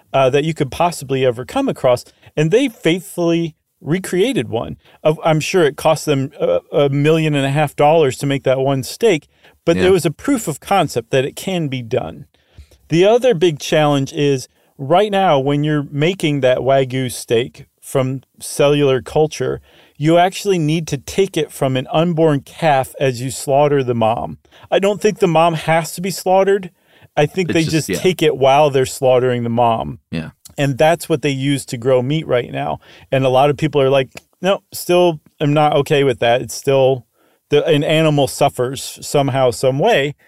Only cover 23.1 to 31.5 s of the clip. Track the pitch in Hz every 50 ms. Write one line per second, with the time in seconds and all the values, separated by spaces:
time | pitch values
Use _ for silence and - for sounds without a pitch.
23.1 | 123 113 127 135 - - - 147 135 139 147 147 147 139 131 120 123 117 113 110
24.1 | 113 - - - 139 - _ _ _ - - - - - 294 294 208 165 - 214
25.1 | 202 - 208 180 160 156 170 170 165 151 - 160 160 165 160 156 - - 180 196
26.1 | - - - 190 185 190 196 196 196 208 190 175 _ _ _ _ _ _ - _
27.1 | - 147 151 151 - 190 185 160 - 170 165 143 156 160 - - - - - 185
28.1 | 185 - 160 156 139 139 131 131 135 143 156 147 131 135 131 123 - - 139 131
29.1 | 127 123 127 127 123 120 117 117 117 117 120 117 113 117 135 - 123 - _ _
30.1 | - 82 80 - - _ - - _ - 143 139 135 113 156 156 170 165 - -
31.1 | 160 143 151 147 135 131 135 143